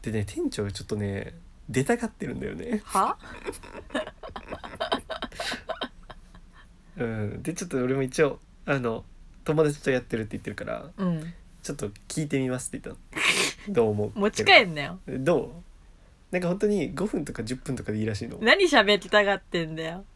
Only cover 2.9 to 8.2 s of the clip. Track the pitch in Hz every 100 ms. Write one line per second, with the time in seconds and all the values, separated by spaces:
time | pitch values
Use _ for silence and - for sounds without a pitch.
2.9 | 190 220 - - - - - - - -
3.9 | 269 622 - - - - - - - -
4.9 | - - - - - - - - - -
5.9 | - - - - - - - - - -
6.9 | - 120 110 104 90 160 165 175 135 123
7.9 | 135 131 -